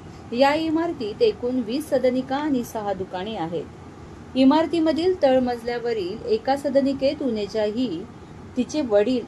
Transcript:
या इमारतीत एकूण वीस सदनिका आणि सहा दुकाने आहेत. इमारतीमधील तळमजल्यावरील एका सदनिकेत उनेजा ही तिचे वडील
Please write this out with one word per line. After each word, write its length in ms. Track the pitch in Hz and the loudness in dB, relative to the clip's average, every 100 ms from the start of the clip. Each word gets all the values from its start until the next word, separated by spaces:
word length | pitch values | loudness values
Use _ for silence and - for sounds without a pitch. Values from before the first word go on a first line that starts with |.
| - - - 233 | -10 -16 -6 2
या 180 | 277 | 4
इमारतीत 680 | 302 320 320 339 339 220 427 | 4 0 0 0 -2 -6 2
एकूण 400 | 226 - 247 254 208 | 2 2 -2 -2 -2
वीस 240 | 262 294 | -4 0
सदनिका 460 | 269 254 254 254 269 | 2 2 0 -2 -2
आणि 280 | 311 262 | 0 -2
सहा 300 | 226 226 202 | -2 -6 -4
दुकाने 420 | 190 185 185 202 214 | -4 -6 -6 -6 -6
आहेत. 300 | 165 170 - - - - - - - 254 | -4 -6 -8 -14 -18 -18 -18 -18 -6 4
इमारतीमधील 880 | 262 302 320 339 320 311 359 370 | 6 6 4 2 2 2 2 4
तळमजल्यावरील 1000 | 269 262 247 240 233 240 233 226 175 214 - | 4 4 2 -2 -4 -4 -2 -2 -2 -4 0
एका 320 | 220 - 277 | 0 2 0
सदनिकेत 680 | 285 262 269 269 269 294 | 2 2 2 2 0 0
उनेजा 400 | 277 220 202 220 | -2 -2 -2 -2
ही 400 | 214 214 254 165 403 - - - - - | -2 0 -2 -4 -8 -16 -18 -18 -10 -4
तिचे 240 | 240 302 | -2 -2
वडील 400 | 262 208 208 254 | 2 4 4 0